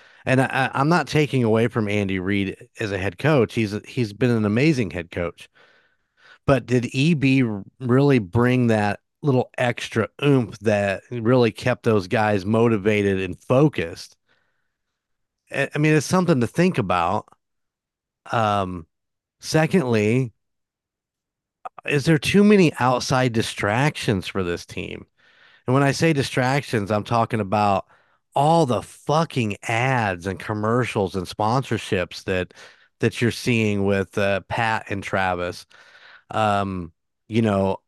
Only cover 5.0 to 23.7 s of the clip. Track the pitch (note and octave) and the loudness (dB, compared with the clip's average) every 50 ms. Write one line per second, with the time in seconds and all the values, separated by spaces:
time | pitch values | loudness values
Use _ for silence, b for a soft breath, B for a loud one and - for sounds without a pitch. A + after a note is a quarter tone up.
5 | E2 - - F#2 F2 E2+ - - - - b b b b b b b b b b | -10 -8 -6 -6 -6 -6 -8 -12 -20 -20 b b b b b b b b b b
6 | b b b b b b b b _ - C3+ B2+ - - B2 B2 A#2 - - C3 | b b b b b b b b _ 2 2 2 2 0 0 0 0 -2 -2 0
7 | C#3+ E3+ F3 C3+ C#3 C3+ C3 C3+ B2+ A2+ G#2+ G2 - - _ _ C3 A#2 B2 C3+ | 2 2 2 2 2 2 4 4 2 0 -2 -6 -8 -12 _ _ -2 2 2 4
8 | C#3+ C#3+ C3+ A#2+ G2 E2+ - A#2 A#2+ B2 B2+ B2+ A#2+ A#2 A2 G#2+ G#2 G2+ G2 - | 6 6 4 4 2 0 0 2 2 4 2 2 2 2 2 2 2 -2 -4 -6
9 | _ _ _ _ - D3 B2+ B2 - - - - B2+ A#2+ A#2 - - - - A#2 | _ _ _ _ -2 0 0 0 0 -2 -4 -2 -2 -2 -2 -4 -10 -4 -2 -2
10 | G#2 - - - C#3 D3 C#3 C3 A#2 F#2 - - G2+ A2 G#2 G2+ G2+ G2 F#2+ - | -4 -4 -6 -2 0 2 2 2 0 -2 -8 -4 0 0 2 2 2 0 -2 -4
11 | - _ B2 A#2+ A2 A#2 C3 B2+ A#2+ A2 - - - B2+ A#2+ - - A#2+ A2 G#2 | -8 _ -8 -2 2 2 4 4 4 2 0 -2 -2 -2 -2 0 0 2 2 2
12 | F2+ F2+ B2 A2 G#2+ G#2+ G#2 G2 F2+ G#2 A2+ A2+ A#2 A#2+ A2+ G2+ F#2 A2 G#2+ G#2 | 0 0 0 0 2 2 0 0 0 0 2 2 4 4 2 2 2 0 2 2
13 | G2+ G2 G2 F#2+ F#2+ F2+ E2 - _ - B2+ C3+ D#3 D3 - - E2 E2 - - | 2 0 0 0 -2 -6 -8 -10 _ 0 4 4 4 2 2 -2 -6 -6 -8 -14
14 | - - _ _ _ _ _ _ _ _ _ _ _ _ _ _ _ _ _ _ | -18 -20 _ _ _ _ _ _ _ _ _ _ _ _ _ _ _ _ _ _
15 | _ _ _ _ _ _ _ _ _ _ - B2+ C#3 - - D3 D3+ D#3 D#3 D3+ | _ _ _ _ _ _ _ _ _ _ -6 -6 -4 -4 -2 0 2 4 4 2
16 | - - F3+ F#3 F3+ E3+ D#3+ B2+ A#2 - - - F3 F#3 - C3+ G#2 F2+ F2+ F2 | 2 2 0 2 2 2 2 2 0 0 0 0 0 2 2 0 -2 0 0 0
17 | E2+ F2 G2+ G#2+ - _ _ _ _ _ _ _ _ _ _ _ _ _ _ _ | 0 0 -2 -2 -6 _ _ _ _ _ _ _ _ _ _ _ _ _ _ _
18 | _ _ _ _ _ - B2 A#2 A2 G#2 G#2 G2+ F#2+ F#2 F#2 E2+ D#2+ - _ _ | _ _ _ _ _ -4 -2 0 0 0 0 -2 -2 -4 -8 -12 -14 -16 _ _
19 | _ _ _ _ _ _ _ _ - - - D#3 D#3+ D3+ - F#3 C3 B2 A#2 G#2+ | _ _ _ _ _ _ _ _ -8 -2 0 0 2 2 2 0 2 2 2 2
20 | G#2 G#2+ A#2 C3 C3 A2+ - _ _ _ _ _ _ _ _ _ _ _ _ _ | 2 2 0 0 -2 -4 -8 _ _ _ _ _ _ _ _ _ _ _ _ _
21 | _ _ _ _ _ _ _ _ _ _ _ _ - - - - - - - C#3+ | _ _ _ _ _ _ _ _ _ _ _ _ -20 -20 -20 -12 -6 -4 -2 0
22 | C3 E3 D#3+ C#3 - - - G3+ G#3 G#3 G#3+ G3 F3 D3 - - B2 B2+ B2+ B2 | 2 2 2 2 2 2 4 4 6 6 6 6 6 4 2 2 2 2 2 0
23 | - - C#3 B2+ B2+ B2 A2+ A#2 G2+ - - - A2 G2+ | 0 0 0 2 2 2 0 -2 -2 -2 -4 -4 -2 0